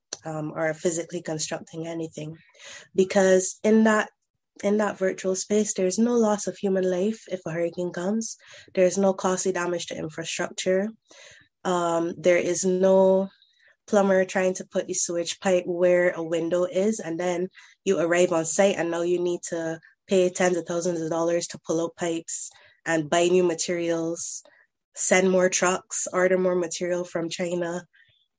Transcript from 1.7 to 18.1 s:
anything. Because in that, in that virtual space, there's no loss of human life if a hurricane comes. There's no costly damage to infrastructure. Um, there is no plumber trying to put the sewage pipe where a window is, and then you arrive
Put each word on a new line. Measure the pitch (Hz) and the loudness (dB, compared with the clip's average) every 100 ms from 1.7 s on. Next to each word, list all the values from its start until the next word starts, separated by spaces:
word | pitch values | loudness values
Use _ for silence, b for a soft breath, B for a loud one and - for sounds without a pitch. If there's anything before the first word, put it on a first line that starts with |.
| 165 165 | -12 -10
anything. | 165 160 156 156 160 B B B B B 190 | -8 -10 -10 -14 -14 B B B B B 0
Because | 190 202 190 185 185 - | 2 4 6 4 2 -2
in | 214 220 | 4 6
that, | 220 214 - _ _ _ _ - | 6 4 -2 _ _ _ _ -6
in | 202 214 | -2 0
that | 202 - | -2 -2
virtual | 190 185 190 185 | -4 -2 -4 -4
space, | - 208 208 | 0 0 0
there's | - 185 196 | 0 0 2
no | 233 | 2
loss | 240 214 208 185 | 4 2 2 -2
of | - | -4
human | 202 190 185 | -2 0 0
life | 180 208 220 - | 0 -2 -4 -8
if | 185 165 | -10 -6
a | |
hurricane | 165 170 175 175 | -4 -4 -4 -6
comes. | 180 180 226 220 - B B B | -4 -4 -2 -4 -10 B B B
There's | 190 180 185 | 2 2 4
no | 196 | 2
costly | 190 190 185 190 | 2 0 0 0
damage | 180 175 170 - | -2 -2 -4 -6
to | 170 | -8
infrastructure. | 160 165 160 - 175 - 185 190 214 220 B B B B B _ 185 | -8 -8 -8 -6 -6 -4 0 0 -2 -8 B B B B B _ -2
Um, | 180 170 165 170 - | 0 0 0 -2 0
there | 180 175 | 2 2
is | 160 170 | 2 0
no | 190 185 190 190 190 190 196 b b b b b - | 0 2 4 6 6 4 0 b b b b b -2
plumber | 208 196 190 185 | 2 4 2 2
trying | 196 185 185 | 0 -2 -2
to | - | -6
put | 185 - | -6 -4
the | |
sewage | 180 - 170 165 - | -4 -4 -4 -6 -4
pipe | 196 180 180 | 0 2 0
where | 175 180 180 175 | 2 4 4 2
a | 160 | 0
window | 165 165 165 175 180 | -4 -4 0 0 0
is, | 180 208 220 | 0 0 -2
and | 165 165 | -4 -4
then | 180 175 185 B B B | -2 -2 -4 B B B
you | 190 160 | -2 0
arrive | 170 | 2